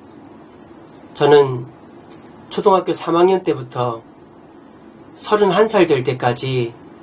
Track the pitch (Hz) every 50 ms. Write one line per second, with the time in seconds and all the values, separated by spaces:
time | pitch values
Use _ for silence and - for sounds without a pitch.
0 | - - - - - - - - - - - - - - - - - - - -
1 | - - - - 151 139 147 147 139 135 127 123 127 - - - - - - -
2 | - - - - - - - - - - - - - 208 190 185 175 - 165 160
3 | - - 165 170 175 185 190 180 185 175 147 131 131 127 - 131 123 123 113 113
4 | - - - - - - - - - - - - - - - - - - - -
5 | - - - - - - 214 202 208 196 170 190 220 220 220 208 180 160 151 127
6 | 123 - 127 127 - 123 123 123 - 131 131 127 120 117 120 - - - - -